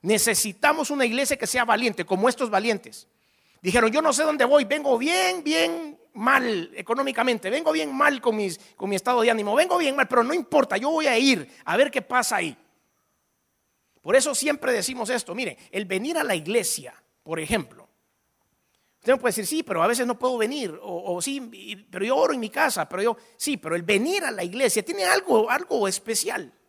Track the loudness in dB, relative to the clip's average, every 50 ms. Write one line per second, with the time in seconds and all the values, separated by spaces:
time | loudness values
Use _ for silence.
0 | 2 2 2 2 2 2 2 0 0 -2 -2 _ 2 2 2 2 -2 -2 0 0
1 | 0 0 0 -2 0 0 -2 -2 -2 -2 0 0 2 2 2 2 2 -2 -2 -4
2 | -2 -2 0 2 2 0 2 0 -4 0 0 0 2 0 -2 -2 -4 -14 -20 -20
3 | -20 _ _ _ _ _ _ _ _ _ _ _ -4 2 2 4 4 4 2 2
4 | 2 2 2 2 2 0 2 2 4 6 6 6 6 4 -2 0 2 0 0 2
5 | 2 0 2 2 2 2 0 -2 -2 0 2 2 2 0 0 -4 -8 -10 -14 _
6 | _ _ _ -4 0 2 4 4 2 2 -2 -2 -4 -8 -10 -14 -6 -4 -2 -2
7 | -2 -2 -2 0 0 0 0 0 -2 -2 -2 0 0 0 0 0 -2 -4 0 2
8 | 4 4 2 2 -2 -2 0 0 -2 -4 -6 -8 -16 -20 _ _ -4 -2 -2 -2
9 | 0 0 2 4 4 2 2 0 0 0 2 2 2 4 2 0 0 0 2 0
10 | 0 2 4 2 2 2 0 -2 -4 2 2 2 2 2 -2 -2 0 0 0 2
11 | 2 2 2 4 4 4 4 2 0 -10 -16 -12 -6 -2 2 2 2 2 2 -6
12 | -4 0 0 0 0 0 -2 -2 -2 -4 -8 _ _ _ _ _ _ _ _ _
13 | _ _ _ _ _ _ _ _ _ _ _ _ _ _ _ _ _ _ _ _
14 | _ 2 2 2 2 2 -2 -2 -2 -2 -2 -2 -2 -2 -2 0 -2 -4 -6 -8
15 | -6 -4 -4 -6 -4 -6 -8 -6 -6 -6 -8 _ -20 _ -8 -8 -6 -4 -4 -4
16 | -4 -2 -2 -2 -2 -2 -2 -4 -2 -2 -2 0 0 0 -6 -6 -8 -14 -20 _
17 | _ _ _ _ _ -8 -8 -8 -4 -2 -2 -2 -2 -6 -16 -20 -20 _ _ _
18 | _ _ _ _ _ _ _ _ _ _ _ _ _ _ _ _ _ _ _ _
19 | _ 2 2 2 2 -2 -2 -2 -4 -4 -4 -4 -4 -2 0 2 2 2 2 0
20 | 0 -2 -2 -2 -2 -2 0 0 -2 -2 -2 -6 -6 -8 -8 -10 -12 -10 -10 -8
21 | -6 -6 -4 -4 -4 -6 -6 -8 -10 -12 -16 -18 -14 -14 -16 -16 _ _ -8 -6
22 | -2 0 2 2 2 2 2 -2 -4 -4 0 0 0 0 0 -2 -4 -4 -4 -2
23 | -2 -2 -2 -4 -12 _ _ _ -4 -4 -4 -4 -4 -4 -4 -4 0 2 2 2
24 | 2 0 -2 -2 -2 -4 -6 -6 -8 -6 -2 0 0 2 2 0 -2 -4 -4 -2
25 | 2 2 2 2 2 4 4 4 4 4 0 -2 -2 -2 -2 0 0 0 -2 -4
26 | -6 -4 -4 -2 -2 -2 -4 -6 -8 -12 _ _ _